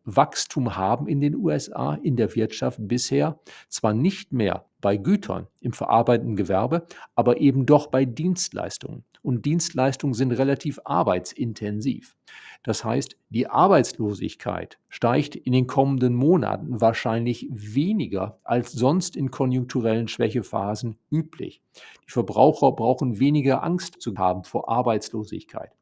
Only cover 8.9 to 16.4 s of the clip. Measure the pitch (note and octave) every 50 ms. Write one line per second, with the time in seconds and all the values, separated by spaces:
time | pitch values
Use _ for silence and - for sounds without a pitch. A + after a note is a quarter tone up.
8.9 | - A#2+ - _ _ _ - - B2+ A2+ - D3 D#3+ E3+ E3 - - B2+ C3 C#3
9.9 | C3+ - - C#3+ B2 G#2+ C3+ B2+ A#2+ A2 C3+ C#3 C#3 C3+ - D3 C#3 - - -
10.9 | C#3 F3 E3+ G2+ F#2 - - - - - B2 A#2 G#2+ - G#2 G#2 G#2 G#2+ G#2+ C#3
11.9 | - - - - _ _ _ - - - - - - - - B2 G#2 - - A2
12.9 | A#2 C3+ - - - _ _ - G#2+ A2+ B2+ - - B2 E3 G3 F#3+ D3 A#2 -
13.9 | - - A2+ G#2 G#2 - - F#2+ - - - - F#2 E2+ E2+ - - _ _ _
14.9 | - - - A#2 B2 D3 D3 D3 - - - C3 B2 C3 B2+ B2+ - - C#3 C#3
15.9 | C#3 C3 B2+ B2+ A#2+ A#2+ C3 D#3 F#3 E3